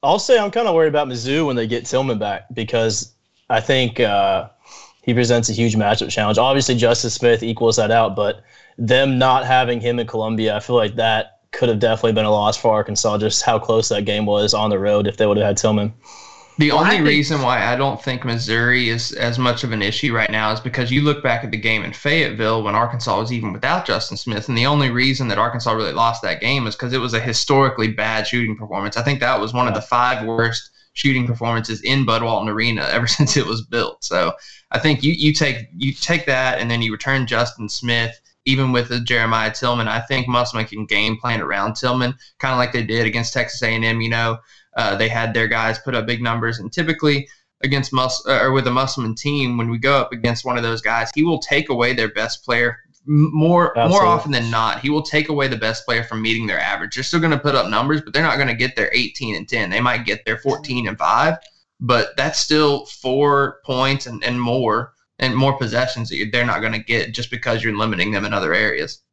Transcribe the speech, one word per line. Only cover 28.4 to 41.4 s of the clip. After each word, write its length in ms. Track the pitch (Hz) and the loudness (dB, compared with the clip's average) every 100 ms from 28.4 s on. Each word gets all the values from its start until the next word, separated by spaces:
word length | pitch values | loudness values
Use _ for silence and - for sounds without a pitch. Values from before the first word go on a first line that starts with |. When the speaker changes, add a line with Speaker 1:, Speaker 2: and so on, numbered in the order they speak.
| 113 107 | -2 -4
Speaker 2:
performance. 380 | 107 92 101 113 | -8 -6 -4 -2
I 60 | |
think 160 | 120 139 | -2 0
that 200 | 120 123 | 0 0
was 140 | 107 | 0
one 140 | 123 123 | 0 0
of 60 | |
the 80 | 107 | -2
five 440 | - 123 123 123 110 | 0 2 2 0 -2
worst 460 | 113 117 117 - _ _ | 0 0 -2 -10 _ _
shooting 340 | - 139 131 123 | -2 0 2 0
performances 540 | 117 117 117 113 110 | -2 -2 -2 -2 -6
in 240 | 113 135 123 | 0 0 2
Bud 180 | 113 | 2
Walton 240 | 117 110 110 | 0 -2 -2
Arena 360 | 107 117 110 67 | 0 0 0 -2
ever 160 | 80 120 | 0 0
<laughs> 100 | - | 2
since 180 | 151 - | 2 2
it 100 | 95 | 0
was 160 | 113 | -4
built. 440 | 110 120 104 - - | -4 -4 -4 -6 -4
So 260 | 90 85 - - - _ | -2 -2 -4 -14 -20 _
I 80 | - | -2
think 240 | 156 143 | 0 2
you, 80 | 139 | 2
you 220 | 170 151 | 2 2
take, 340 | 147 147 117 113 85 | 2 0 -2 -10 -6
you 160 | 135 | -4
take 320 | 135 - 170 170 | -4 -2 -2 0
that, 320 | 131 131 - | 0 0 -2
and 120 | 117 | -2
then 100 | 117 | 0
you 120 | 113 | -2
return 340 | 107 - 135 123 | -4 -2 -2 0
Justin 400 | 117 120 - 107 | 0 -2 -4 -8
Smith, 500 | - 120 117 113 117 _ _ - | -6 -2 0 -2 -6 _ _ 0
even 260 | 131 135 | 2 4
with 160 | 123 120 | 2 0
the 140 | 120 | -4
Jeremiah 500 | 117 120 113 113 110 | 0 0 2 0 -2
Tillman. 380 | 113 127 120 110 | -2 -2 0 -2
I 100 | 110 | -4
think 300 | 113 135 123 | -2 -4 0
Musselman 380 | 123 123 113 110 | 0 0 -2 -6
can 180 | 104 104 | -6 -2
game 320 | 101 107 110 | 0 0 -2
plan 240 | 123 113 | -4 -4